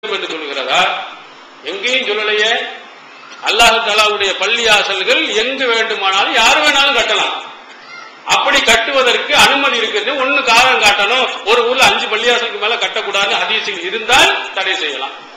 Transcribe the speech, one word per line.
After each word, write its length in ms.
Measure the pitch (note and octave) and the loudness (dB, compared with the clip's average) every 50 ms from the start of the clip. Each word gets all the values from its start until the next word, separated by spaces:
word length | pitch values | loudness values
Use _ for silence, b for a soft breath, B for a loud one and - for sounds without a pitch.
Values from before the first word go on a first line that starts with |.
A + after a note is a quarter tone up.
| - G#3+ G3 | -6 -6 -6
என்று 140 | F#3+ - | -6 -6
சொல்கிறதா? 600 | E3 D#3+ D#3+ D#3 C#3+ C#3 C3+ B2+ B2+ C#3+ F3 F3+ D#3 C#3+ - - - - - - - - - - - - - B2+ | -6 -8 -8 -8 -6 -6 -6 -2 0 2 2 2 0 -2 -6 -8 -10 -14 -16 -18 -20 -20 -20 -20 -20 -20 -14 -10
எங்கேயும் 440 | C#3 F3 G3 G3 A#3+ B3+ C4 - | -10 -8 -6 -4 -2 -2 -2 -2
சொல்லலையே. 580 | G3 G#3 G#3+ G#3+ G#3 G#3 G#3+ G#3+ A3 A#3 A#3+ - - - - - - - - - - - - - - - - - | -2 -4 -2 -2 -2 0 0 0 0 0 -2 -4 -8 -12 -14 -18 -20 -20 -20 -20 -20 -20 -20 -20 -20 -18 -8 -4
அல்லாஹ் 380 | C#3 F#3 A3 A#3 A3+ A3 A3+ A3 | -2 2 4 4 4 4 2 0
தஆலாவுடைய 440 | G#3 G#3 G#3+ G#3+ G#3+ G#3 G3 G3+ F#3+ F3 F3+ | 0 2 2 2 2 2 0 0 -2 0 0
பள்ளியாசல்கள் 960 | F#3 G3+ A#3 A#3 A#3 A3+ G#3+ G3+ F#3 F#3+ G3 F#3 F#3 G3 C4 D#4 D#4+ C#4 G#3 | -2 -2 0 0 2 4 4 4 2 0 -2 -2 0 0 0 0 0 0 0
எங்கு 320 | G#3+ A3+ B3+ C4+ B3 C4+ | 0 0 -2 -2 -2 0
வேண்டுமானாலும் 680 | B3 A3+ A3+ A3 A3 G#3+ G3+ G3 F#3+ F#3+ G3 A3 C#4+ D#4 | 0 2 0 0 -2 -2 -2 0 0 2 2 0 2 2
யார் 280 | A#3+ A3 A#3+ C#4+ D4+ | 2 4 4 4 4
வேணாலும் 360 | D4+ D4+ C#4+ C#4 C#4 C#4 C4+ | 4 2 4 4 2 2 2
கட்டலாம். 440 | A#3+ A3 A3 G#3+ F#3+ D3+ - - - - - - - - - - - - - - - - - - - - | 0 0 0 0 0 -2 -2 -4 -8 -10 -14 -16 -18 -20 -20 -20 -20 -20 -20 -18 -18 -18 -18 -20 -16 -4
அப்படி 360 | - F3+ G3+ - - C#4 C#4 | 0 0 0 2 2 2 2
கட்டுவதற்கு 760 | - A3+ A3+ A3+ - - C#4 C4+ C4 B3 A3+ A3 - - D4 | 4 4 2 2 2 0 0 2 2 2 2 0 0 0 2
அனுமதி 440 | C4 G#3+ - C#4 C#4+ C#4 C4+ B3 A#3 | 4 4 4 4 2 0 0 0 0
இருக்குது. 320 | G#3+ - - G#3 - A#3+ | -2 -2 -2 -2 -2 -2
ஒண்ணு 320 | D4 C#4+ B3+ C4+ C#4+ C#4 B3+ | -2 -2 0 0 0 0 2
காரணம் 380 | A#3+ A3+ A#3 B3+ C4 B3 A3+ | 2 4 4 4 4 2 2
காட்டணும். 480 | A3 G#3 G3+ - G3+ G3+ B3 C4 B3 - - - - | 2 2 2 2 0 0 0 0 0 -2 -4 -8 0
ஒரு 240 | G3 A3+ A#3+ A3+ A#3 | 2 2 2 4 2
ஊர்ல 140 | B3+ C4 B3 | 2 4 4
அஞ்சு 220 | G#3 G3+ - - | 4 4 2 -2
பள்ளியாசலுக்கு 540 | G#3+ G#3+ G#3+ A3+ A#3+ A#3+ A3+ A#3 A3+ G3+ G3+ | -2 -4 0 2 2 2 2 0 -4 -6 -4
மேல 160 | G3+ G#3+ A#3 | -2 -2 -2
கட்டக்கூடாதுன்னு 600 | A3+ G3 F#3 - A3 G3+ G3+ F#3+ G3 G3+ G3+ - | -2 -2 -4 -4 -4 -6 -2 -2 0 0 0 0
ஹதீஸில் 480 | F3+ F3+ - - - - G#3+ G3 F3+ E3+ | -2 -2 -2 -2 -4 -4 -4 -8 -6 -6
இருந்தால் 680 | F#3 G3 A3+ A3 A3 A#3+ C#4 E4 - - - - - - | -6 -6 -6 -2 2 4 4 4 4 2 -2 -6 -8 -6
தடை 220 | G3 F#3+ F#3 F#3 | -6 -4 -4 -4
செய்யலாம். 560 | - D#3+ D3+ C#3 C3 C3+ C3+ - - - - - | -4 -4 -6 -6 -6 -8 -10 -10 -14 -18 -20 -20